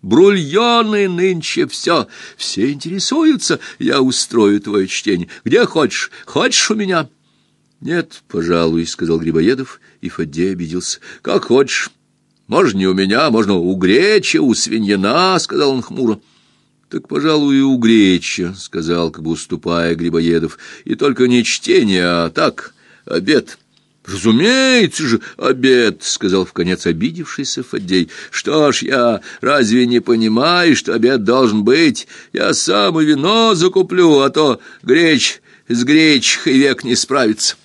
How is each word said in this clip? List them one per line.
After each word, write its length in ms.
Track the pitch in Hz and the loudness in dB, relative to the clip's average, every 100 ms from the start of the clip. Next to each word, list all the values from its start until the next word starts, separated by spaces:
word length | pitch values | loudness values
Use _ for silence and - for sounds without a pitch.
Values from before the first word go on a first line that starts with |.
Брульоны 1080 | 92 117 196 202 147 180 240 233 220 208 196 | 2 4 6 4 0 0 2 2 0 0 0
нынче 580 | 175 185 175 156 - 147 | 0 0 -2 -4 -4 -4
всё. 400 | - - 170 107 - - - | -4 -2 -2 -2 -12 -20 -12
Все 340 | - - 127 | -10 -2 -2
интересуются. 880 | 143 165 190 - 285 320 277 - 160 - - | -4 -8 -6 -2 0 2 0 -2 -4 -6 -6
Я 220 | - 139 | -2 2
устрою 600 | 131 120 - 117 104 101 | 0 -2 -2 2 2 2
твоё 240 | 104 104 95 | 0 -2 -2
чтение. 420 | - - 92 85 - | -4 -4 -4 -4 -10
Где 220 | - 185 240 | 0 2 2
хочешь? 460 | 160 131 - - - - | 0 -2 -2 -10 -12 -6
Хочешь 440 | 139 233 - - | -2 0 0 -2
у 40 | 214 | -2
меня?" 340 | 196 175 147 _ _ _ _ _ _ _ | -2 -2 -4 _ _ _ _ _ _ _
"Нет, 420 | 120 170 160 - _ | -6 -4 -4 -12 _
пожалуй", — 580 | 98 85 85 82 82 85 | -6 0 0 2 0 -4
сказал 320 | - 85 82 | -6 -2 -2
Грибоедов, 600 | 80 80 90 131 131 - _ _ | 0 0 2 0 -4 -14 _ _
и 80 | - | -14
Фаддей 420 | - 80 73 92 | -8 -8 -4 -4
обиделся. 480 | 92 82 90 - - - - | -4 -6 -8 -8 -12 -14 -14
"Как 240 | - 190 - | -4 -4 2
хочешь. 440 | 123 139 - - _ _ _ _ _ _ | 2 2 -2 -8 _ _ _ _ _ _
Можно 300 | 127 180 95 | 0 0 2
не 100 | 92 | 0
у 60 | |
меня, 360 | 92 95 110 156 | 0 0 0 2
можно 240 | 113 101 95 | 0 2 0
у 200 | 87 95 | 0 0
Греча, 640 | 90 113 196 214 185 233 | 2 4 4 2 0 0
у 120 | 143 | 0
Свиньяна", — 840 | 107 - 113 101 101 98 143 185 185 | 0 -2 -2 0 0 0 0 2 0
сказал 320 | - 139 143 | -2 -2 0
он 100 | 131 | -2
хмуро. 380 | - - 123 104 _ _ _ _ _ _ _ | -6 -4 -2 -2 _ _ _ _ _ _ _
"Так, 180 | - - | -12 -8
пожалуй, 500 | 151 151 151 143 139 | -4 0 0 2 2
и 40 | |
у 160 | 135 131 | 2 2
Греча", — 760 | 113 113 98 90 - - 90 95 | 4 4 4 2 -2 -6 -6 -8
сказал, 520 | - - 82 85 85 | -12 -8 -4 -2 -2
как 140 | 80 | -6
бы 80 | 80 | -6
уступая 640 | 80 - 85 87 85 85 82 | -6 -6 -8 -4 -2 0 -2
Грибоедов. 640 | 85 82 85 82 80 - - - - | -2 0 0 0 -2 -10 -20 -20 -8
"И 80 | |
только 340 | - 143 127 127 | -2 -2 2 2
не 160 | 123 | 2
чтение, 640 | 117 - - 180 113 92 87 | 0 -4 0 2 2 2 0
а 240 | 87 85 | 0 -2
так, 460 | - 156 - - _ _ _ - | -2 -2 -4 -18 _ _ _ -6
обед". 520 | - 95 143 - - _ _ _ _ - | -4 0 0 0 -20 _ _ _ _ -14
"Разумеется 1000 | 101 110 113 196 262 262 254 208 - | -4 2 2 4 2 2 4 2 0
же, 180 | 151 113 - - | -2 -2 -4 -6
обед", — 640 | - 131 127 123 113 95 | -2 0 4 4 2 -2
сказал 420 | - - 101 95 90 | -8 -4 0 0 -2
в 80 | |
конец 320 | - 90 90 - | -2 -2 0 -2
обидевшийся 800 | 82 85 120 156 - 135 - | -2 -4 -6 -12 -10 -8 -8
Фаддей. 460 | 123 127 92 92 82 - - | -8 -8 -2 -2 -2 -8 -12
"Что 420 | - - 156 147 | -8 -2 0 2
ж, 120 | 120 | 0
я 380 | - 131 120 104 - - | -2 0 0 0 -8 -6
разве 460 | 120 143 113 120 123 | -2 0 2 2 2
не 120 | 120 | 0
понимаю, 760 | - 117 110 110 151 175 170 135 | 0 0 2 2 2 2 2 2
что 180 | - | 0
обед 300 | 113 117 135 | 0 2 2
должен 400 | 101 127 127 107 | 2 2 2 2
быть? 440 | 104 143 165 110 - - - | 2 4 2 0 -10 -20 -10
Я 220 | - - | -4 -2
сам 460 | - - 196 196 160 | -2 -2 0 0 0
и 60 | 151 | 0
вино 500 | 147 160 220 226 185 | 0 2 2 2 2
закуплю, 640 | 180 190 185 180 170 147 | 0 0 0 2 4 4
а 100 | 135 | 2
то 300 | 156 151 113 - - | 2 0 0 -8 -16
Греч 580 | - 147 165 143 - - _ _ _ | 0 2 4 2 0 -6 _ _ _
с 160 | 120 | -4
гречкой 760 | 123 156 160 143 - - - 131 | 2 4 4 2 0 -2 0 2
век 260 | 139 123 | 2 0
не 120 | 127 120 | -2 -4
справится". 600 | - 139 120 110 - - | -2 0 0 -2 -4 -6